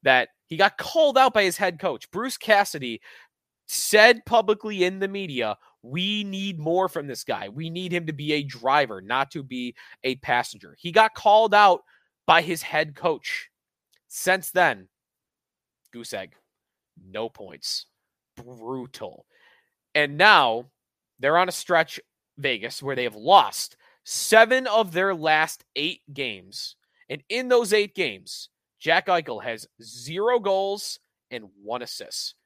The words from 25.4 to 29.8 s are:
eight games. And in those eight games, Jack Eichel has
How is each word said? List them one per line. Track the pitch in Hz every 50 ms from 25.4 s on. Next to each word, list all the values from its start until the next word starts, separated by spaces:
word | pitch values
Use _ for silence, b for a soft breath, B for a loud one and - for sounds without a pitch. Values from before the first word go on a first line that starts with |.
| 156 156 - - _ _ _ 135
eight | 147 165 - - _ _ 143
games. | 139 139 123 104 95 90 95 101 - - - - _ _ _ _ _ _ _
And | - - _ _
in | 214 240 262 247
those | 247 240 240 185
eight | 202 214 208 202 _
games, | - 180 135 101 95 80 - - - - - _ _ _ _ _ _ -
Jack | 151 165 180 185 -
Eichel | 185 170 156 147 120 104
has | - 127 113 110 - _ _ _